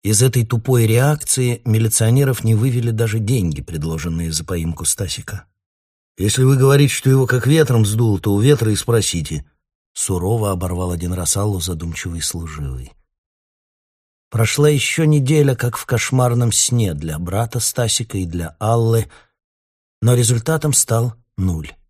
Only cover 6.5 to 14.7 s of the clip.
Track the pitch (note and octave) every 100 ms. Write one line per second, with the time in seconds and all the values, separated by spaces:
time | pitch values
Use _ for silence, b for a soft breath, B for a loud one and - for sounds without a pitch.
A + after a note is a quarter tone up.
6.5 | C3+ C3+ C#3+ C#3+ - C3+ C3+ B2+ B2+ B2
7.5 | D#3+ D3+ A#2+ G#2 A2 A#2 G2 G#2+ G2+ B2
8.5 | D3 A2 G#2 - A#2 - E2+ D2 D2+ -
9.5 | _ _ _ _ - - F#2 F#2 A#2 G#2
10.5 | F#2 F2 F2 F2+ F2 F2 F2 E2+ G2 G#2
11.5 | F#2+ E2 D#2+ E2+ D#2 F#2 E2 - E2+ E2
12.5 | D#2 C#2 B1+ B1 _ _ _ _ _ _
13.5 | _ _ _ _ _ _ _ _ A2 A2
14.5 | - D3